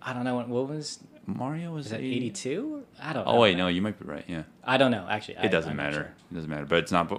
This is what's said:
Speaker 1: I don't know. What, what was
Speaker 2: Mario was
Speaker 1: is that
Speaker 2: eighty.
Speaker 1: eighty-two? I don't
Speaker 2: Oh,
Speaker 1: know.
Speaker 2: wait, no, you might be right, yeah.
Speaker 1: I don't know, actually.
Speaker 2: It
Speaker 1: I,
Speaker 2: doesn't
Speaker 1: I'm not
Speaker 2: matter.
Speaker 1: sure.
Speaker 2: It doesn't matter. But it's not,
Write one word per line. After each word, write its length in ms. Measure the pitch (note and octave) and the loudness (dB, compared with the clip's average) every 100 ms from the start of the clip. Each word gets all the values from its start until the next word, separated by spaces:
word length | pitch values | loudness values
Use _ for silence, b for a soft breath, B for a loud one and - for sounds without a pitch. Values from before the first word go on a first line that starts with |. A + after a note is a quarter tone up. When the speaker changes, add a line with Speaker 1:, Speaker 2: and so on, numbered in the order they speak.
Speaker 1:
I 120 | - | -10
don't 120 | B2 B2 | -6 -2
know. 100 | B2 | -4
What, 120 | A#2+ | -2
what 180 | A#2+ C3+ | -4 -2
was 320 | D3+ D3 - - - - | -6 -8 -12 -18 -16 -8
Speaker 2:
Mario 460 | G2+ B2+ D#3 E3+ | -6 -4 -6 -8
was 120 | D#3+ B2+ | -8 -8
Speaker 1:
is 60 | |
that 100 | A2+ | -6
Speaker 2:
eighty. 140 | C3 B2 | -4 -4
Speaker 1:
eighty-two? 640 | B2 - B2+ D#3+ D4 D4+ B3+ - | -4 -6 -6 -4 -6 -8 -12 -14
I 120 | - | -6
don't 120 | D3 B2 | -2 4
Speaker 2:
Oh, 100 | A#2 | 8
Speaker 1:
know. 40 | |
Speaker 2:
wait, 160 | A2+ F2 | 8 8
no, 100 | F2+ | 2
you 140 | F2 | 2
might 160 | G#2 G2+ | 0 -4
be 60 | - | -10
right, 200 | D2+ - | -10 -8
yeah. 160 | E2+ D#2 - | -8 -8 -12
Speaker 1:
I 140 | A#2 B2+ | 0 4
don't 140 | C3+ | 4
know, 160 | A2 F#2 | 4 -2
actually. 260 | G#2+ - - | -6 -6 -2
Speaker 2:
It 100 | A2 | 2
Speaker 1:
I, 20 | |
Speaker 2:
doesn't 240 | F2 D#2+ | 2 2
Speaker 1:
I'm 60 | D2 | -4
not 60 | |
Speaker 2:
matter. 120 | C#2+ D2 | -2 -4
Speaker 1:
sure. 180 | D2 - - | -6 -12 -14
Speaker 2:
It 40 | F2 | -10
doesn't 140 | D#2 | -6
matter. 160 | D2+ C#2+ | -6 2
But 140 | G2+ | 2
it's 120 | - | 4
not, 160 | F2+ A#2 | 2 2